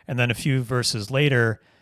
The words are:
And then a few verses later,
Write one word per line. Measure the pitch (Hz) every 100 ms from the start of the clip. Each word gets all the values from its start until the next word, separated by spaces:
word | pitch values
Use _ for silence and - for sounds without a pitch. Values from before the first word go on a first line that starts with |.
| -
And | 123
then | 120
a |
few | 113 151 131
verses | 117 123 117 113 101
later, | 135 147 127 113 104 _ _